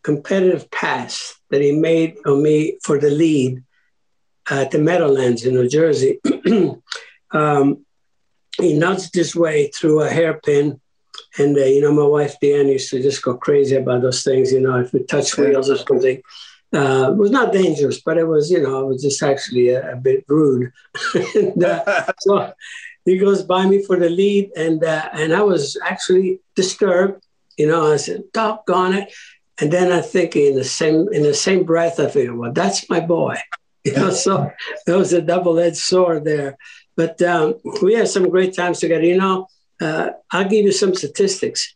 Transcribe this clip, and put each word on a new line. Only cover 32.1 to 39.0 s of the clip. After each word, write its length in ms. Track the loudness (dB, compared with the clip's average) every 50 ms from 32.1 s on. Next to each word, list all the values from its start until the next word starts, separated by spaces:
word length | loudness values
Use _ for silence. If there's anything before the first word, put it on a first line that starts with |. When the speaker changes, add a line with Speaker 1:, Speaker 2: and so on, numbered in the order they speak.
| 0 -2 -2 -2 -4
Speaker 1:
"Well, 160 | -8 -8 -6
that's 360 | -4 -2 -2 -2 -2 -4 -4 -2
my 120 | -4 -2
boy." 360 | 0 0 0 0 0 -4 -4 -8
<laughs> 60 | -12 _ -16 _ _ _ _ _ _
You 100 | -4 -2
know, 160 | 0 0 0
so 400 | 0 0 0 0 0 0 -2 -4 -6 -12 -14 -14 -14 -6 _
it 60 | 0
was 200 | 2 2 2 2
a 100 | 0 0
double-edged 540 | 0 0 -2 0 0 2 2 2 2 0 -2
sword 480 | -2 -4 0 2 2 4 2 0 -2 -2
there. 340 | -2 -2 -2 -4 -6 -10 _ -20 -20 -20 -20 _ _ _
But, 260 | -2 -2 -2 0 -2
um, 320 | 0 0 2 2 0 0 -2 -4 -8 -10 -4 0
we 140 | 2 2 2
had 140 | 2 0 0
some 200 | 0 0 0 2
great 240 | 2 2 0 0 -2
times 260 | -4 -4 -4 -2 -4
together. 240 | -2 0 0 2